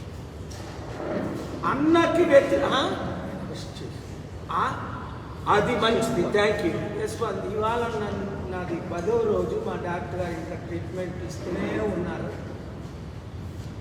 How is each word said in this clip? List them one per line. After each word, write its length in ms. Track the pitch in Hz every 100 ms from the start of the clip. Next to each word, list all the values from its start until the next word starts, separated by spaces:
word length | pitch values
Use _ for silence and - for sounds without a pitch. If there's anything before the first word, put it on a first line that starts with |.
| - - - - - - - - - - - 95 - 104 - - -
అన్నకి 580 | 269 311 339 330 330
వ్యతి-, 420 | 320 277 - 277 214
ఆ? 260 | 254 349 - - - - - - - - - - - - - - - -
ఆ? 380 | 165 247 262 - - - - - - -
అది 280 | 202 - 226
మంచిది, 460 | 226 202 - 180
thank 180 | - 208
you. 640 | 208 208 170 - - 208
యశ్వంత్, 520 | 214 - 226 190 185 214
ఇవాళ 240 | 220 233
నన్ను, 720 | 233 220 208 196 196 196 185
నాది 240 | 185 180 165
పదవ 420 | - 170 185 233
రోజు, 460 | 214 185 175 208 202
మా 140 | 175 175
డాక్టర్ 340 | 180 - 180
గారు 120 | 175
ఇంకా 240 | 165 170 165
ట్రీట్మెంట్ 680 | - 170 - 180 180 175
ఇస్తూనే 560 | 170 - 185 185 202 -
ఉన్నారు. 540 | 214 175 170 165 - - - - - - - - - - - - - - - -